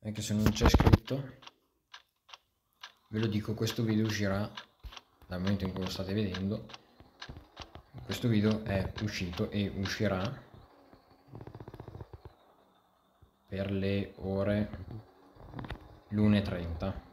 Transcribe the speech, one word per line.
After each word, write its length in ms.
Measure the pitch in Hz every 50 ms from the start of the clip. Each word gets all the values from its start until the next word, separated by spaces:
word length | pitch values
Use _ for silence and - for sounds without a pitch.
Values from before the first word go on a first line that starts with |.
| -
anche 180 | 110 107 107
se 120 | 104 - 107
non 160 | 107 107 110
c'è 200 | 107 - 117 117
scritto, 680 | - - - - - - - - 135 139 139 - - - - - _ _ _ _ _ _ _ _ - - _ _ _ _ _ _ - - _ _ _ _ _ _ _ _ - - - _ _ _
ve 100 | 107 107
lo 80 | 113 113
dico, 260 | 101 107 104 - 113
questo 300 | 117 117 110 - - 120
video 220 | 110 110 107 110
uscirà, 440 | 110 104 98 104 98 95 98 107 - - - - - _ _ _ - - - - _ _ _ - -
dal 140 | 92 90
momento 240 | 90 95 101 95 95
in 80 | 92 92
cui 100 | 95 92
lo 60 | 92
state 240 | - - 95 90 95
vedendo, 540 | 107 107 95 90 90 95 98 107 110 - - - - - _ - _ - - _ _ - - - - - - _ - - - - - - _ _ 127 -
questo 240 | - 98 - - 123
video 340 | 113 107 101 107 107 104 -
è 300 | - 98 95 92 - - -
uscito 500 | 110 104 - - 95 87 87 - 107 104
e 160 | - 104 101 95 -
uscirà 480 | 95 98 92 - - 110 101 95 92 92 - - - - - - - - - - - - - - - _ _ - _ _ - - - - - - - - - - - - - - - - - - - - - - _ - _ - _ _ _ _ _ _ _ _ _ _ _ _ _ - _ _ _ _
per 260 | _ - 95 98 98
le 420 | 98 98 95 98 101 101 98 - - -
ore 680 | - 95 98 98 98 101 104 104 107 104 - - 92 - - 110 - - - - - - - - - - - - - - - - - - - - - -
l'una 260 | 104 104 107 107 104 104
e 40 | 98
trenta 600 | 98 95 90 87 85 82 80 104 98 92 - - -